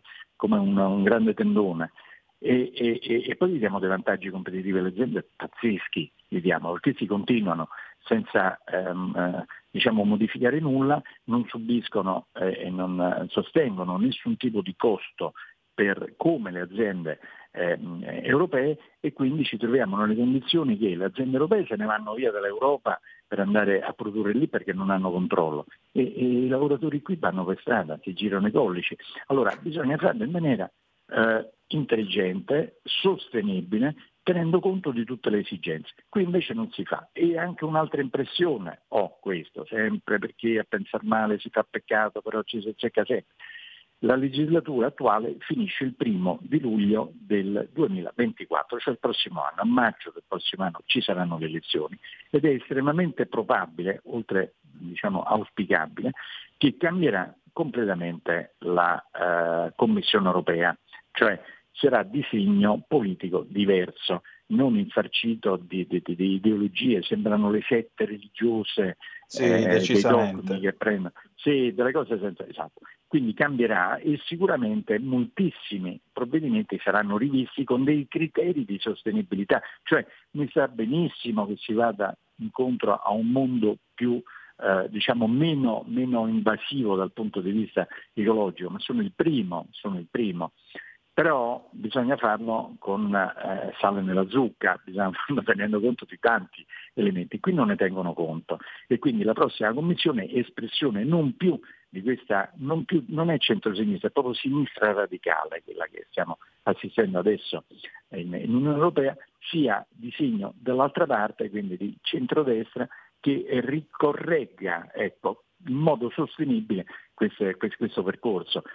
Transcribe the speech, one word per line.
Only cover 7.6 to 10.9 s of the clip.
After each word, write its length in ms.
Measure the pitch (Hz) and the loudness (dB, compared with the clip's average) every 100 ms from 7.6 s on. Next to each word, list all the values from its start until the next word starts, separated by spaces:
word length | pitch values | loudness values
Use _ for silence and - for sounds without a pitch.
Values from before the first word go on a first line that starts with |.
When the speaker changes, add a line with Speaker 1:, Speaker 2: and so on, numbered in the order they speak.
| 78 - - - | -4 -10 -18 -18
Speaker 1:
senza, 560 | - 113 104 110 95 - | -2 -2 2 2 2 0
ehm, 480 | - 92 92 90 92 90 | -4 -4 -2 -2 -2 0
eh, 300 | 90 87 85 - _ | 0 -2 -8 -14 _
diciamo, 340 | 98 117 110 | 0 2 4
modificare 560 | 101 104 110 135 123 143 | 4 2 0 2 2 2
nulla, 420 | 156 135 135 | 2 2 2